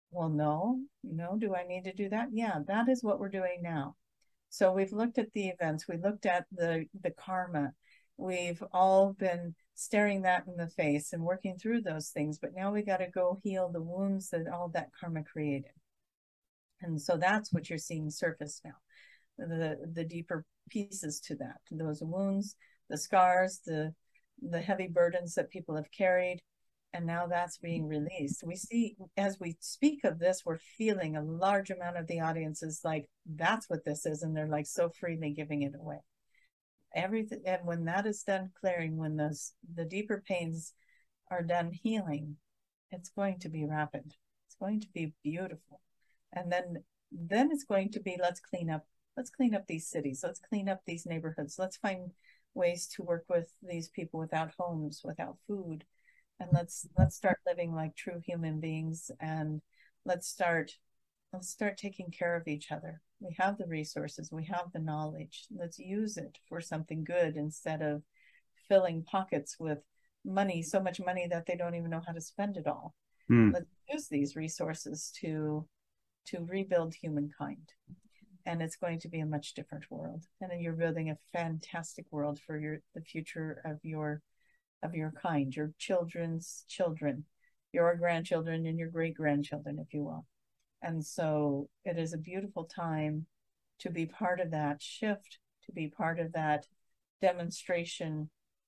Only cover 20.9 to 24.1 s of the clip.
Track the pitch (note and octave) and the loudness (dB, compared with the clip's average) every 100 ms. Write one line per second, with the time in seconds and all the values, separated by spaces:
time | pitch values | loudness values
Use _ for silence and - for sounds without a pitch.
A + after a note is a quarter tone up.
20.9 | G3 D3+ - - D3 B2+ - - D#3+ D#3+ | -6 -6 -6 -6 -8 -8 -10 -10 -4 -2
21.9 | D3+ E3 F#3 G3 G3 G3+ - - _ - | -2 -4 0 2 2 -2 -6 -20 _ -8
22.9 | D3 - F#3+ F#3 F3+ F#3 F#3 - D#3 D#3 | -6 4 8 8 8 4 0 -4 -2 -2
23.9 | D#3+ _ | -6 _